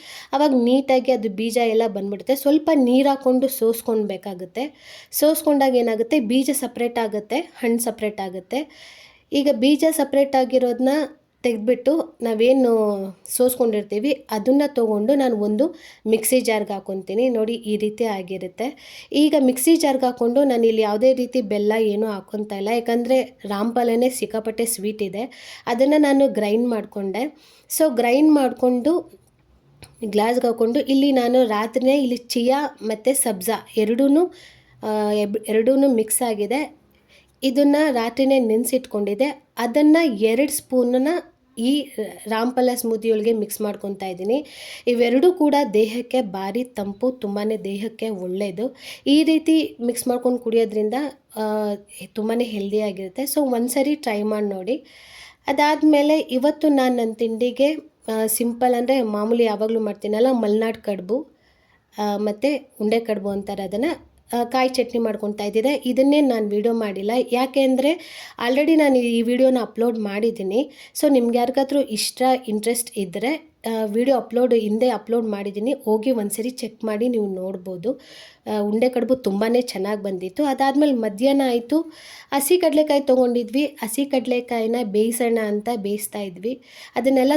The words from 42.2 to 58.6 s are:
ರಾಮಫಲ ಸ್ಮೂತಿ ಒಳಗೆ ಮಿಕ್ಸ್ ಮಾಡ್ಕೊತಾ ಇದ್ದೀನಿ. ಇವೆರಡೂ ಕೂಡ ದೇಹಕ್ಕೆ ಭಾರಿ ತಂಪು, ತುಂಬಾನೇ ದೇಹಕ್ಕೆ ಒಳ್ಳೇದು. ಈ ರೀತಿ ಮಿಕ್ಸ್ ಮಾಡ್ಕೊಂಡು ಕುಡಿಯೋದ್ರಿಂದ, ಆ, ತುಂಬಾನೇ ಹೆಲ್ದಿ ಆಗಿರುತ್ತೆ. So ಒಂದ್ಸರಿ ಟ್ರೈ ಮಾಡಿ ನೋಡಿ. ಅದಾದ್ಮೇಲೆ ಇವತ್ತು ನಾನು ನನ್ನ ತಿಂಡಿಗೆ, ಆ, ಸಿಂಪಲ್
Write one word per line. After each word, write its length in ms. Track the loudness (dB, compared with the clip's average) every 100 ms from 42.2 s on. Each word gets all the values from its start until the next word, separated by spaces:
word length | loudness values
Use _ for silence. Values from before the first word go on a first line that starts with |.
| -6
ರಾಮಫಲ 420 | -2 0 0 0 0
ಸ್ಮೂತಿ 360 | -2 -2 0
ಒಳಗೆ 220 | 0 2
ಮಿಕ್ಸ್ 280 | 0 -4 -4
ಮಾಡ್ಕೊತಾ 440 | -6 -6 -10 -8 -8
ಇದ್ದೀನಿ. 400 | -6 -2 -2 -4 -16 -18 -6 -2
ಇವೆರಡೂ 460 | 0 2 4 4
ಕೂಡ 220 | 4 2 2 2
ದೇಹಕ್ಕೆ 480 | 2 0 -2 -4 -4
ಭಾರಿ 420 | -4 -6 -6 -6
ತಂಪು, 480 | -6 -8 -8 -4 -4
ತುಂಬಾನೇ 460 | -4 -6 -4 -4 -4
ದೇಹಕ್ಕೆ 520 | -6 -8 -10 -8 -8
ಒಳ್ಳೇದು. 640 | -8 -8 -6 -6 -6 -8 -10 -18 -8 2
ಈ 160 | 4
ರೀತಿ 520 | 4 2 2 0 0 -4
ಮಿಕ್ಸ್ 260 | -6 -4 -4
ಮಾಡ್ಕೊಂಡು 320 | -2 -2 -2
ಕುಡಿಯೋದ್ರಿಂದ, 540 | 0 0 0 -2 -2 -2 -6 -10 _ -8
ಆ, 60 | -4 -2 -4 -6 -12 -20 -12
ತುಂಬಾನೇ 300 | -8 -4 -2
ಹೆಲ್ದಿ 360 | -2 -4 -4 -2
ಆಗಿರುತ್ತೆ. 440 | -2 -6 -10 -8
So 160 | -4 -2
ಒಂದ್ಸರಿ 560 | 0 0 -2 0 0 -2
ಟ್ರೈ 280 | -2 -4
ಮಾಡಿ 220 | -2 -2 -4
ನೋಡಿ. 380 | -6 -6 -6 -8 -20 -20 -20 -20 _ -4
ಅದಾದ್ಮೇಲೆ 720 | 0 2 2 4 4 4 2
ಇವತ್ತು 500 | 0 0 0 2 2
ನಾನು 260 | 2 2 0
ನನ್ನ 180 | -2
ತಿಂಡಿಗೆ, 600 | -2 -4 -2 -2 0 0 0 -10 _ -6
ಆ, 180 | -2 -2
ಸಿಂಪಲ್ 480 | -2 -4 0